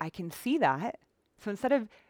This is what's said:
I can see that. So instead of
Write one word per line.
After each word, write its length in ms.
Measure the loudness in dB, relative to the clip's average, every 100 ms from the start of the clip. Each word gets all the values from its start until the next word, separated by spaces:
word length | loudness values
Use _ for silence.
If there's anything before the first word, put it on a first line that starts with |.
I 80 | -6
can 220 | -6 -10
see 260 | -6 0 2
that. 420 | 4 2 -2 -8 _ _ _ _
So 80 | -8
instead 220 | -4 2
of 160 | 2 0 -10 _